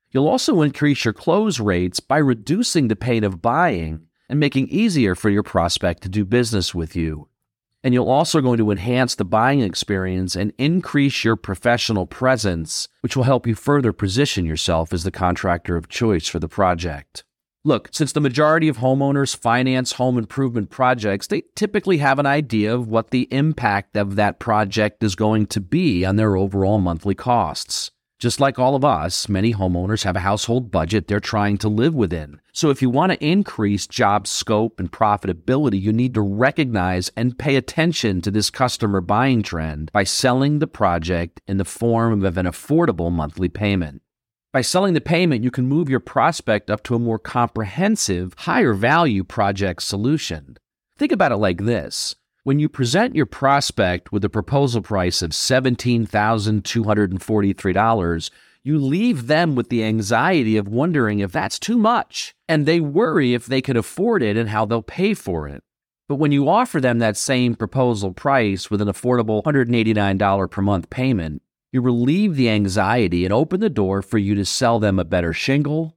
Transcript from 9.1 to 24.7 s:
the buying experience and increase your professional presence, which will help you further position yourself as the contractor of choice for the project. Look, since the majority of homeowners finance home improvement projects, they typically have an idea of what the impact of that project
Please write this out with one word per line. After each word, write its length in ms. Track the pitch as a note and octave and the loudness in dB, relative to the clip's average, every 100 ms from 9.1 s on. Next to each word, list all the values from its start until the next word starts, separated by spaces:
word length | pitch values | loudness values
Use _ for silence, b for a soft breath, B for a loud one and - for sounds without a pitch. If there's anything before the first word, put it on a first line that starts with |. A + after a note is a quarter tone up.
the 100 | - | -2
buying 360 | F#2+ A2 B2 C#3 | -2 2 2 2
experience 720 | G#2 - - G2 F#2 F#2 F#2 | 0 -2 -4 -2 -2 -2 -4
and 200 | F2+ G2+ - | -2 -4 -2
increase 640 | C#3+ F3 - C#3+ C#3 - | 0 0 0 0 0 2
your 140 | A2+ A2 | 0 0
professional 720 | - F#2+ A#2+ A#2+ - G#2 F2+ | -2 -4 0 0 0 -2 -2
presence, 800 | - B2+ B2+ G#2+ E2 D#2 - - _ | -2 0 2 0 -2 -4 -8 -10 _
which 140 | B2+ | -4
will 80 | C3+ | 0
help 240 | B2 B2+ A#2+ | 2 2 0
you 80 | |
further 380 | G#2+ - C#3+ A#2+ | -4 0 2 2
position 520 | G2 G2 A2 C#3+ - | 0 -2 0 0 0
yourself 480 | E2 D#2 - E2 E2 | -2 -2 -2 -2 -2
as 120 | F2+ | -4
the 80 | F#2 | -4
contractor 640 | - F2+ E2+ F#2+ F2 - E2+ | -2 -2 0 -2 -2 -2 -4
of 120 | E2 | -4
choice 380 | - A2+ F2 - | -2 0 0 -2
for 140 | E2+ | -6
the 80 | D#2+ | -6
project. 760 | - F#2 E2+ F2 C#2+ - - - _ _ _ | 0 0 0 -4 -8 -14 -20 -20 _ _ _
Look, 240 | D3+ A#2 - | -2 -2 -2
since 220 | - D3 | -4 -2
the 80 | D3+ | 0
majority 480 | C#3+ B2 D3+ D#3+ D#3 | 0 2 2 4 2
of 80 | A2+ | 0
homeowners 600 | B2+ C3+ C#3 C#3 C3+ - | 0 0 0 0 -2 -2
finance 540 | A#2 A#2+ C3 C3 B2+ | 0 0 2 0 -2
home 280 | - B2+ B2 | -2 0 0
improvement 520 | G#2+ - C3+ A#2 G2+ | -2 -2 -2 -2 -4
projects, 560 | - B2+ B2+ G#2 G2+ - | 0 0 2 0 -2 -2
they 160 | A#3 - - | -6 -6 -4
typically 420 | G#3 G3+ G3 F3 | -2 0 0 2
have 220 | C#3+ C3+ | 2 2
an 40 | C#3 | 2
idea 460 | C#3+ C#3 A2+ G#2 | 0 0 0 2
of 140 | B2 A2+ | 0 0
what 240 | A2+ A2 | -2 0
the 160 | B2+ B2+ | -2 0
impact 640 | C3 D#3 D3+ A#2 G2+ - G#2 | 0 0 0 0 -2 -2 -4
of 180 | G2 | -2
that 240 | G2 G2+ - | 0 0 0
project 640 | - G#2+ G#2 | -2 0 0